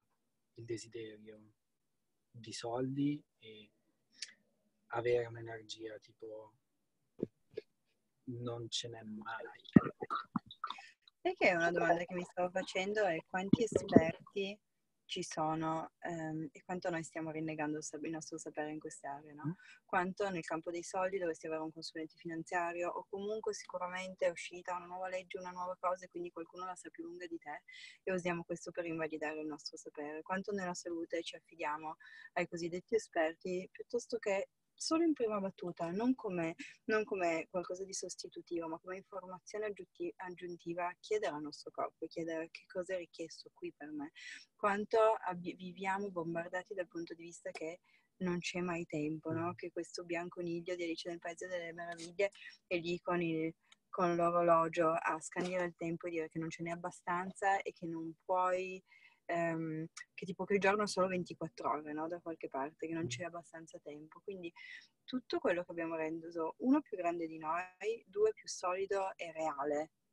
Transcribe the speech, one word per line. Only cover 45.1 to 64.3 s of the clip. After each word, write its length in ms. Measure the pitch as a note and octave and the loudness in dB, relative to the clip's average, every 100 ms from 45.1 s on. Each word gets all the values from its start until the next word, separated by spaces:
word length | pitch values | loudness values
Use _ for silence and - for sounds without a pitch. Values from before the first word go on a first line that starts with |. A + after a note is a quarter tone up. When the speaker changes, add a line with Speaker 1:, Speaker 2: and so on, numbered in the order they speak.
| A3 | 6
Speaker 2:
abbi-, 340 | - F3+ F3 - | 0 -4 -6 -8
viviamo 560 | F#3 F3 F#3+ F#3+ G3+ | -10 -6 -2 -2 -2
bombardati 600 | F3 E3 E3+ E3+ F#3 F3+ F#3+ | -2 -2 -2 -2 -4 -6 -6
dal 120 | E3+ | -4
punto 260 | E3+ E3+ | -4 -6
di 100 | E3+ | -8
vista 280 | E3+ E3 F#3+ | -12 -10 -10
che 300 | F3+ D#3+ F3 _ _ _ - | -6 -6 -8 _ _ _ -4
non 200 | F#3 F3 | 0 0
c'è 220 | - F3+ | -2 -2
mai 240 | F3+ E3+ E3+ | 0 0 -2
tempo, 480 | D#3 D3+ D#3 D#3+ | 0 0 -2 -2
no? 160 | D#3+ E3+ | 0 0
Speaker 1:
Mm. 60 | F3+ | -2
Speaker 2:
Che 140 | F3 | -6
questo 360 | F3 E3+ - F3 | -6 -6 -8 -4
bianconiglio 680 | E3+ F3 F3+ F3 E3+ E3+ F3+ | -4 -4 -6 -4 -4 -4 -4
di 80 | |
Alice 260 | E3+ E3 F3+ | -2 -4 -4
nel 100 | E3+ | -6
Paese 280 | F3 E3 F#3 | -8 -8 -6
delle 260 | F3+ E3 | -4 -6
Meraviglie 580 | E3 E3+ E3+ E3 F3 G3 - - - - | -8 -6 -6 -4 4 4 4 -18 -12 2
è 120 | F3+ | 2
lì 200 | E3+ F3 | 4 2
con 200 | - F3 | 4 4
il, 320 | E3+ D#3+ E3 - _ - _ | 6 4 2 -4 _ -20 _
con 260 | - F3 E3+ | 4 6 8
l'orologio 760 | E3+ F3 E3+ E3 E3 E3 D#3+ | 6 8 10 10 8 6 4
a 280 | E3+ - D#3+ | 4 2 0
scandire 460 | - F3+ F3+ F#3 F3 | -2 -2 0 2 0
il 100 | E3 | -2
tempo 320 | E3 E3+ F3 | -2 -2 -2
e 40 | |
dire 180 | E3+ D#3+ | -2 -2
che 100 | E3 | -2
non 100 | D#3+ | -4
ce 140 | - | -4
n'è 60 | E3+ | -4
abbastanza 880 | E3+ F3+ - - F3 F#3+ - G3 G3 | -4 -6 -6 -2 0 -2 2 4 4
e 120 | - | 2
che 120 | - E3+ | -6 -6
non 280 | E3 E3 D#3+ | -4 -6 -8
puoi, 580 | - F#3 F#3 F#3 F#3 F#3 - - - _ - | 0 4 4 4 0 -6 -12 -20 -20 _ -2
ehm, 600 | E3+ E3+ E3 D#3+ D#3 D#3+ - - | 2 2 2 0 -2 -4 -8 -14
che 120 | - F3 | -10 -8
tipo 180 | F#3+ | -4
che 120 | F3+ G3+ | 2 6
il 40 | |
giorno 240 | F#3+ G#3 | 6 6
ha 40 | G#3 | 4
solo 200 | - F#3+ | 4 4
ventiquattro 600 | F#3 E3+ E3 E3 - D#3 | 2 -2 -6 -8 -4 0
ore, 240 | D3 D3+ | 0 -2
no? 140 | D3+ E3 | -4 -4
Da 100 | F3 | -4
qualche 300 | E3 D#3+ D#3+ | -6 -8 -4
parte, 380 | C3+ C#3 D#3+ D#3+ | -4 -4 -4 -4
che 60 | |
non 100 | E3 | -2
Speaker 1:
Mm. 40 | E3 | -2
Speaker 2:
c'è 160 | A#2+ | -2
abbastanza 560 | E3+ E3+ - E3 E3 E3+ | -6 -8 -12 -16 -14 -14
tempo. 400 | D3+ D3 D#3 F3 | -12 -12 -14 -14
Quindi 280 | - | -10